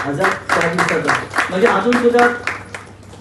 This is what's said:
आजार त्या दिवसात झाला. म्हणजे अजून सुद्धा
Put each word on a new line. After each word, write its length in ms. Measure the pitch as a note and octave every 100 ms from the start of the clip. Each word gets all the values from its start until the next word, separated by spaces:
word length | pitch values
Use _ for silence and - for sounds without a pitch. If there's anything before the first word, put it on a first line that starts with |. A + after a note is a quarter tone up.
| C#3+
आजार 200 | C#3+ F#3+
त्या 460 | - - E3+ E3+
दिवसात 280 | F3+ E3+ E3
झाला. 460 | D#3+ - - - -
म्हणजे 180 | F#3 A3+
अजून 260 | G3 A#3+
सुद्धा 340 | B3 A#3+ A#3+ A#3+ - - - - - - - - -